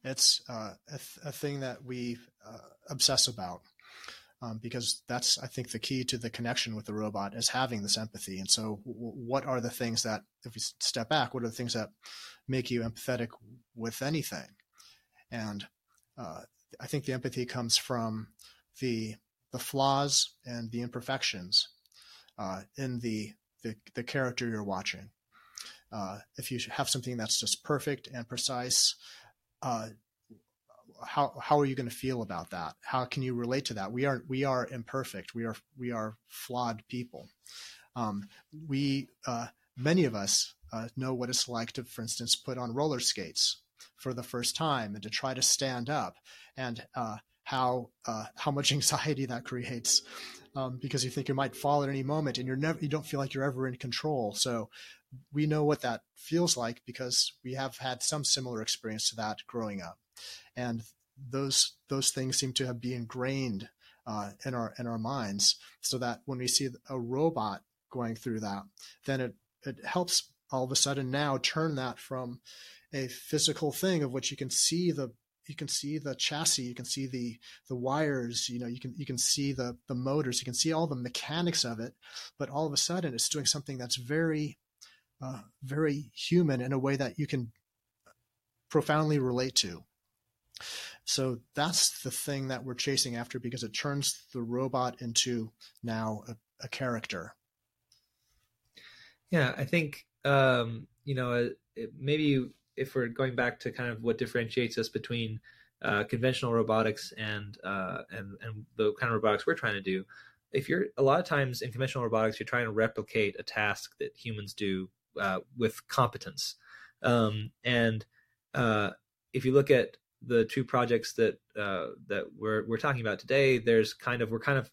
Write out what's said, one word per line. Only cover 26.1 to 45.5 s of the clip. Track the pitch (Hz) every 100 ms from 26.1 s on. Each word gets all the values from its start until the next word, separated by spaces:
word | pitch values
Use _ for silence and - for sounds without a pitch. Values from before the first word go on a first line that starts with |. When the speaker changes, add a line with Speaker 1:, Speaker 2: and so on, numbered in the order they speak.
| 101 - -
Speaker 1:
if | -
you | 123 -
have | - 135
something | 131 127 123
that's | 110 -
just | - -
perfect | - 143 - 135 -
and | 131 117
precise, | 123 - 123 123 - - - - - - _ _ _
uh, | 139 117 113 110 _ _ _ 110 _ _ _ - - -
how, | - - 139 135
how | - 147
are | 139
you |
gonna | 131 120
feel | - 131 123
about | 101 87 85
that? | 90 80 -
How | - 131
can | 123 -
you | 131
relate | 120 120 131 139
to |
that? | 107 95
We | 123 139
are, | 127 120
we | 131
are | 139 127 120
imperfect. | 127 113 135 123 143 -
We | 117
are, | 113 107 _ 131
we | 123
are | 117 107 110 _
flawed | - - 123 120 110 -
people. | 123 123 - - _ - - - - _
Um, | 127 110 101 101 - _ 156 160
we, | 139 143 139 123 _ -
uh, | 117 117 _ _ -
many | 139 180 147
of |
us, | 107 98 - - - -
uh, | 110 117 131
know | 131
what | 127 123
it's | 120 -
like | 117 117
to, | -
for | 120 -
instance, | 113 - 117 -
put | - 127
on | 123
roller | 123 151 127
skates | - - 85 - - - _ _ - _
for | 135
the | 113
first | 101 123 120 -
time | 160 135 107
and | 101
to | 104
try | - 135
to | 127
stand | -